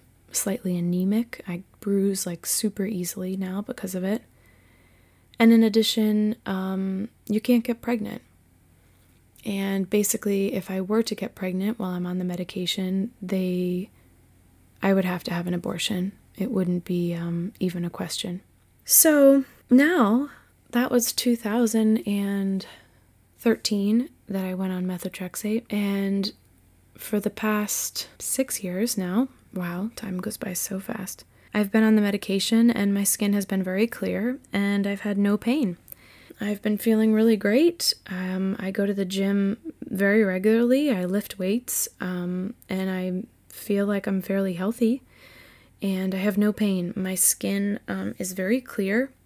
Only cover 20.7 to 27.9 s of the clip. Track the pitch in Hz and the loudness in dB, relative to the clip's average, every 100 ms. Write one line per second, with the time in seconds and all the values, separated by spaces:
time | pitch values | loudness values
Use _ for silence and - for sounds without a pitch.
20.7 | 240 254 247 226 - 247 233 208 226 226 | -2 2 2 2 0 0 0 0 0 2
21.7 | 226 220 220 - 202 196 196 196 190 - | 4 4 2 0 -2 -2 -2 -2 -2 -6
22.7 | - _ _ _ _ _ - 233 226 - | -16 _ _ _ _ _ -4 0 0 -2
23.7 | 208 202 226 262 _ - 196 185 185 185 | 0 2 2 0 _ -8 -4 -4 -4 -4
24.7 | 180 185 180 185 - 180 - 208 220 - | -2 -4 -4 -8 -8 -10 -6 -4 -4 -2
25.7 | 208 202 196 196 196 190 - _ _ _ | -2 0 0 0 -2 -4 -8 _ _ _
26.7 | _ _ - - 208 196 - 214 214 208 | _ _ -16 -4 -2 -2 -4 -2 -2 -2
27.7 | - - | -4 -6